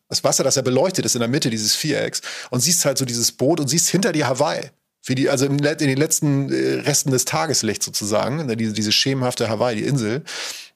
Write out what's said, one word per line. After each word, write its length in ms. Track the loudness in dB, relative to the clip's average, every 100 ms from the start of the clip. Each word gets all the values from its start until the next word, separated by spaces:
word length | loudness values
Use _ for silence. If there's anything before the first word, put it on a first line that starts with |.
| _
das 120 | -2
Wasser, 220 | 0 2
das 120 | 2 2
ja 60 |
beleuchtet 440 | 2 2 2 0 -2
ist 80 |
in 60 | 0
der 80 | 0
Mitte 200 | 0 0
dieses 260 | -2 -2
Vierecks 460 | -2 0 -2 -2 -4 -8 -12 -6
und 100 | -2
siehst 240 | 2 2
halt 140 | 2 0
so 80 | -2
dieses 260 | 0 -2
Boot 280 | 0 2 2
und 80 | 2
siehst 200 | 2 2
hinter 240 | 2 0
dir 140 | 0 0
Hawaii, 420 | 2 0 0 -8 _ _ _ -4
wie 80 |
die, 160 | 0 2
also 160 | 2 2
im 100 | 2
Let-, 240 | 0 2
in 80 | 0
den 100 | 2
letzten, 540 | 2 2 2 2 0
äh, 280 | 0 0 0
Resten 280 | 0 0 2
des 140 | 0
Tageslichts 640 | 2 0 0 0 0 -2 -4
sozusagen, 580 | -4 0 0 0 -2
ne, 140 | -2 -2
diese, 160 | -2
diese 180 | 0 0
schemenhafte 560 | 2 2 0 0 -2 -2
Hawaii, 280 | 0 0 0
die 80 | 0
Insel, 360 | 0 0 -4 -6 -10 -10 -10 -16